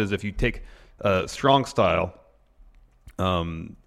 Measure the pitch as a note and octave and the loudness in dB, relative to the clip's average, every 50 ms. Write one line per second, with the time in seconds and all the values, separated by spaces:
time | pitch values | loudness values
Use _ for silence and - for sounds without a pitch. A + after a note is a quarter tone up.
0 | G#2+ F#2+ G#2 F#2 - G#2 F#2 - B2+ A#2 - - - - - - - - - - | 2 0 -2 -4 -4 -6 -4 -2 -2 -2 -2 -6 -14 -16 -20 -20 -20 -20 -16 -2
1 | - G#2 F#2+ F#2 - - - - - C3+ C3+ C#3 B2+ - - - G#2 F2 E2+ F2 | 0 2 2 2 0 -4 -6 0 4 4 4 4 4 0 0 2 2 4 4 2
2 | F2 F2+ - - _ _ _ _ _ _ _ _ - - _ - - _ _ _ | 0 -4 -6 -16 _ _ _ _ _ _ _ _ -20 -20 _ -20 -20 _ _ _
3 | _ - - - F#2 F#2 F#2 F2 E2+ E2+ E2 E2 E2 - - - _ | _ -16 -4 -2 0 0 0 0 -2 -4 -6 -8 -10 -12 -16 -20 _